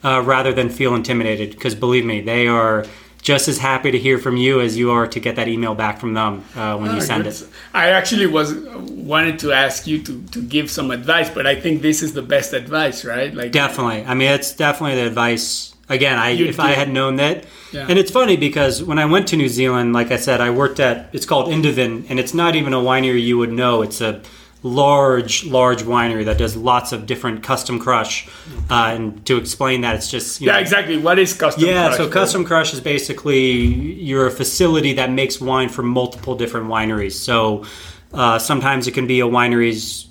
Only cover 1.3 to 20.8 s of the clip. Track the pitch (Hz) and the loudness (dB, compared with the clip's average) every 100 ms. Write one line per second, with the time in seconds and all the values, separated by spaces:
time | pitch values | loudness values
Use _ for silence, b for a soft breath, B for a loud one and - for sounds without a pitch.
1.3 | 104 104 - 131 107 123 123 117 107 101 | -2 -4 -4 -6 -2 2 2 2 -4 -2
2.3 | 120 120 117 113 107 104 B B B - | 0 2 2 2 0 -2 B B B 0
3.3 | 143 139 127 131 131 143 123 131 127 135 | 2 2 -2 0 0 0 0 2 2 2
4.3 | 123 127 135 120 113 120 120 113 117 113 | 0 2 2 2 0 2 2 0 -2 -6
5.3 | 117 117 113 117 107 107 104 120 110 110 | -4 -4 -2 -2 -2 -4 -4 -4 -2 -2
6.3 | 98 - 120 110 104 107 104 139 113 104 | -4 -12 -8 -6 -4 -4 -4 -2 -4 -4
7.3 | - - B B - 170 190 185 214 190 | -8 -16 B B 0 4 4 2 2 2
8.3 | 156 151 151 - - - - 147 151 165 | 2 0 -4 -10 -14 -14 -12 -2 0 0
9.3 | 160 147 135 135 131 - 151 151 127 - | -2 0 2 2 0 -4 -4 -4 -12 -10
10.3 | 120 120 143 143 - 135 123 127 165 160 | -10 -4 -4 -4 -4 -4 -4 0 0 0
11.3 | - 135 139 - 156 156 156 160 143 120 | -2 0 0 0 0 2 0 -2 -6 0
12.3 | 143 131 135 120 151 151 127 123 120 139 | 0 0 -6 -4 -2 -2 -4 -8 -4 -4
13.3 | 123 123 135 139 139 123 110 113 127 135 | -6 -2 0 0 -2 -4 -4 -4 0 2
14.3 | 139 139 - 151 143 156 131 120 113 117 | 2 -2 -2 0 0 -2 0 -2 0 0
15.3 | 117 - - - - _ 131 139 123 113 | 0 -4 -8 -10 -18 _ 0 2 2 0
16.3 | 123 165 - 147 139 139 135 135 135 143 | 0 0 0 0 2 0 0 0 0 0
17.3 | 165 - B B 143 135 180 190 254 247 | -2 -8 B B -14 0 2 2 2 4
18.3 | 175 147 147 139 117 175 151 151 175 208 | 4 2 2 0 0 -2 0 4 2 2
19.3 | 160 135 120 131 123 120 120 120 123 120 | 0 0 2 2 2 2 0 0 -2 0
20.3 | 123 120 120 139 135 | 2 2 2 0 2